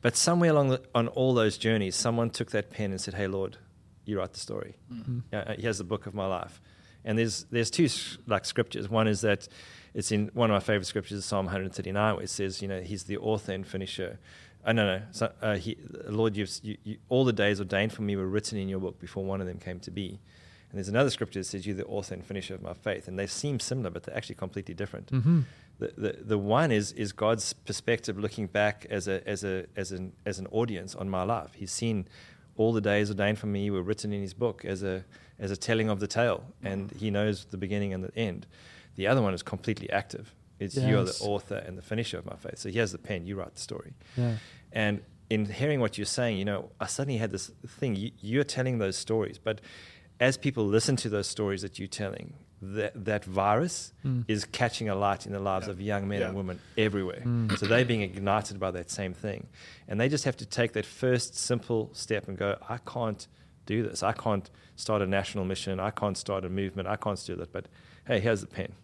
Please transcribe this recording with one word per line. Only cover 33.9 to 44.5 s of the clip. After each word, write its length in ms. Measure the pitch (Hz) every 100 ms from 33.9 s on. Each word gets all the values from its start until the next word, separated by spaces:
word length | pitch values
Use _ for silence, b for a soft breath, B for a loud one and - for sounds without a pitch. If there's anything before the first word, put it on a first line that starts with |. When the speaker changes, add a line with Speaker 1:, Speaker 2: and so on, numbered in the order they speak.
| 107 107
Speaker 1:
in 80 | 101
his 120 | 98
book 320 | 87 117 92 -
as 160 | 95
a, 240 | 98 92 92 B B B
as 140 | 101
a 40 | 95
telling 320 | - 113 110
of 120 | 101
the 80 | 101
tale, 360 | 113 120 98 - -
and 260 | 98 98 98
he 180 | - 107
knows 340 | 101 107 101 -
the 120 | 95
beginning 360 | 95 104 101
and 100 | 92
the 80 | 92 -
end. 300 | 110 87 - B B B B -
The 100 | 95
other 160 | 131
one 140 | 104 90
is 80 |
completely 440 | - 98 - 101 101
active. 420 | 98 - 110 110 - - -
It's, 160 | 101 135
"You 220 | 123 107
are 60 |
the 80 | 92
Speaker 2:
Yes. 100 | -
Speaker 1:
author 360 | 104 101 - 101
and 200 | - 92
the 60 |
finisher 340 | - 110 117 87
of 80 | 92
my 100 | -
faith." 220 | - -
So 120 | -
he 100 | 104
has 120 | 107
the 60 | 92
pen, 300 | - 95 87
you 80 | 98
write 180 | 87
the 80 | -
story. 320 | - - - - B B
Speaker 2:
Yeah. 200 | 120 113 B